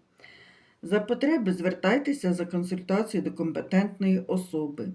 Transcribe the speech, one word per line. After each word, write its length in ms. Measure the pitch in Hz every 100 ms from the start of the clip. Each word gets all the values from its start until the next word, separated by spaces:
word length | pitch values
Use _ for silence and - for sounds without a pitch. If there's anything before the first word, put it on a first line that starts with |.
| _ _ - - - - _ _
За 180 | 170 202
потреби 520 | 202 240 285 320 190
звертайтеся 800 | 180 175 180 190 254 285 277 180
за 140 | 175 175
консультацією 840 | 175 175 180 - 196 220 185 156
до 60 | -
компетентної 840 | 160 151 - 190 208 - 190 185
особи. 680 | - 185 - 156 151 - 120